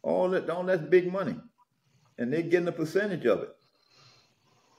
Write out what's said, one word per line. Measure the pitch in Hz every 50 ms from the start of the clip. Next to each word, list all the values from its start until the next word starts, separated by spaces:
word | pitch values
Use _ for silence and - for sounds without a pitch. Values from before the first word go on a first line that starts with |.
all | - 147 165 185 185 185
that, | 190 170 135 -
all | 165 180 185
that's | 185 185 170
big | 156 - 180 180 175 180
money, | 185 196 185 120 87 80 - - _ _ _ _ _ _ _ _ _ _ _ _ _ -
and | 120 120
they're | 143 165
getting | 165 147 165 175 170
a | 170
percentage | 165 - 156 - - 190 208 208 185 143 120
of | 120 98 - -
it. | - - _ _ _ _ _ _ _ _ _ - - _ _ _ _ _ _ _ _ _ _ _ _ _